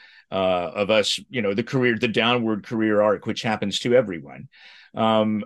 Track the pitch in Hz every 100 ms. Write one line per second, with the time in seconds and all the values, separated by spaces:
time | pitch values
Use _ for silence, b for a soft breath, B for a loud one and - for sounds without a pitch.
0 | B B _ 95 95 90 87 - 101 110
1 | 101 - - 131 104 101 120 135 123 110
2 | 120 110 113 123 110 107 - 117 110 104
3 | 107 98 113 101 117 107 104 - 123 120
4 | 107 82 69 67 - B B B B -
5 | 113 110 107 107